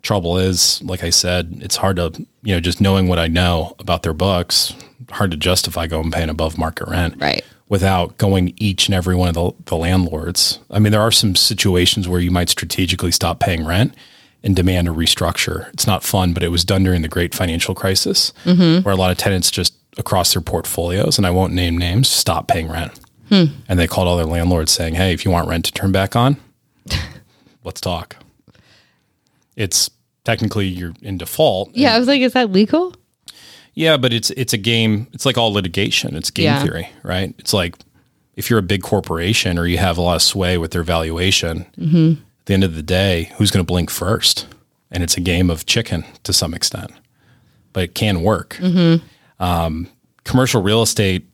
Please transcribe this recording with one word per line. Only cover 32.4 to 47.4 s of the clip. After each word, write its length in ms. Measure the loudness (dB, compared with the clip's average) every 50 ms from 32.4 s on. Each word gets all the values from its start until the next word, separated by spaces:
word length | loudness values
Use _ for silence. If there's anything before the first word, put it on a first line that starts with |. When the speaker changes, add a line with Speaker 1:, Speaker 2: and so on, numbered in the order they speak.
| 0 2
Speaker 2:
legal?" 420 | 4 2 2 4 2 0 0 -2 -6 _ _ _ _ _ _ -20 -20 -20 -20 -20 -20 -20 -20 _ _
Speaker 1:
Yeah, 240 | -2 2 2 2 2
but 160 | 2 0 0
it's, 160 | 0 -2 -4
it's 220 | -4 -4 -4 -2 -2
a 40 | -2
game. 500 | 0 0 2 2 4 2 2 0 -2 -8
It's 140 | -12 -4 -2
like 120 | -2 0 2
all 140 | 0 2
litigation. 640 | 2 0 -2 -2 -2 -2 -2 0 0 -2 -4 -4 -8
It's 160 | -6 -8 -6
game 140 | -2 0 2
Speaker 2:
Yeah. 180 | 2 2 2 0
Speaker 1:
theory, 260 | -2 -4 -4 -10 -10 -14 -16 -8
right? 320 | -6 -4 -4 -4 -6 -8 -10
It's 140 | -6 -2 0
like 220 | 0 0 -2 -6 _ -20 _ _ _ _ _ _ _ _ _ _ -12
if 120 | -2 0
you're 100 | 0 0
a 40 | 2
big 180 | 0 -2 -2 -2
corporation 720 | -2 -2 -2 -2 -2 -6 -4 -2 0 0 0 0 0 -2 0
or 60 | 0 0
you 100 | 0 0
have 180 | 0 0 0 0
a 40 |
lot 140 | 0 0 2
of 60 | 2
sway 360 | 0 -2 0 -2 -2 0 0 -2
with 140 | -2 -4
their 120 | -4 -4 -2
valuation, 800 | -2 -2 -2 -2 -4 -4 -2 0 0 0 0 -2 -4 -6 -6 -10 -12 _ -6
Speaker 2:
Mm-hmm. 340 | -2 2 4 4 4 4
Speaker 1:
at 340 | 2 0 -4 _ _ _ _
the 80 | 0 2
end 100 | 2 2
of 120 | 0 0
the 80 | -6 -4
day, 480 | -2 0 2 2 2 2 0 -2 -6 -2 -2
who's 140 | -2 0
gonna 140 | 2 0 0
blink 240 | 2 0 0 0 -2
first? 580 | -4 -6 -2 -2 -2 0 0 -2 -2 -2 -6 -12 -18 _ _ _ _ _ _ _
And 120 | -6 -4 -2
it's 140 | -2 -2 -2
a 20 |
game 300 | 0 0 2 4 4 2
of 160 | 2 0 -2
chicken 400 | -2 -2 -2 -2 -2 -4 -6 -6 -8 -16 -14 _
to 80 | -2
some 220 | -2 -2 -2 -2 -4
extent, 380 | -4 -4 -4 -4 -6 -12 -14 -18 -20 _ _ _ _ _ _ _ _